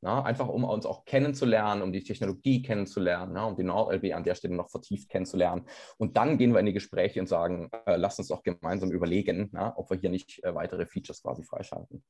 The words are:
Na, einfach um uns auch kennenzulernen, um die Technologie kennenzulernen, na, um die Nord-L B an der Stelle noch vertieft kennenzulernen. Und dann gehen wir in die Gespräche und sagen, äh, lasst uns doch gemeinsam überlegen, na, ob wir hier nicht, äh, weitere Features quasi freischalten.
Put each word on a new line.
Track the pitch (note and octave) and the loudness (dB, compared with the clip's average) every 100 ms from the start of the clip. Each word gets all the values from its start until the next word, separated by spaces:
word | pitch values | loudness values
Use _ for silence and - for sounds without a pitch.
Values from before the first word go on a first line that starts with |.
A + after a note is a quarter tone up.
Na, | F2 A#2+ | 0 0
einfach | C3 A#2+ B2+ | 0 0 0
um | A2+ | 0
uns | A#2+ G#2+ - | 0 0 -2
auch | - | -6
kennenzulernen, | - C3+ C#3+ C3+ B2+ A2 G#2+ G#2 | 0 2 2 2 4 4 4 0
um | F#2+ | 0
die | F#2+ - | -4 -6
Technologie | G#2 G2+ F#2+ - B2+ | -4 -2 0 2 2
kennenzulernen, | B2+ G#2+ G2 - F#2 F2 F#2 | 2 -2 -2 0 0 0 -2
na, | F#2 | -4
um | A2 G2 | -4 -2
die | F#2 | 0
Nord-L | F2+ A2 F#2+ | 2 2 2
B | F#2+ | 0
an | D#2+ | -2
der | E2+ | -2
Stelle | F2+ - F2+ | -2 -2 -4
noch | F2 | -4
vertieft | - - G2+ - | -8 -6 -8 -4
kennenzulernen. | F#2+ F#2 F2+ F2 F2 - - - - | -4 -2 2 2 0 -8 -18 -18 -4
Und | - - | 0 2
dann | B2 D#3 | 4 6
gehen | B2 | 6
wir | A2+ | 6
in | G#2 | 4
die | |
Gespräche | G2 - - F#2+ - | 2 -2 0 0 0
und | F#2 | 0
sagen, | F2 E2+ F2+ E2+ A2+ A2+ | 0 0 -2 -6 -8 0
äh, | F2 | 2
lasst | F#2+ - | 2 -2
uns | G2 | -6
doch | - | -4
gemeinsam | - F2 E2+ F#2+ F#2+ | -2 -4 -2 0 0
überlegen, | E2+ E2+ F2+ G2 E2 G2+ | 0 2 2 2 -2 -2
na, | E2+ G2+ - | -2 -4 -4
ob | - | -4
wir | F#2+ | -2
hier | F2+ | 0
nicht, | F#2 - - F2+ | -2 -6 -6 -4
äh, | E2+ | -4
weitere | E2+ F2+ E2+ | -4 -4 -4
Features | F#2+ - - | -6 -10 -10
quasi | - B1+ | -8 -8
freischalten. | - - - - - - _ | -8 -10 -8 -10 -12 -18 _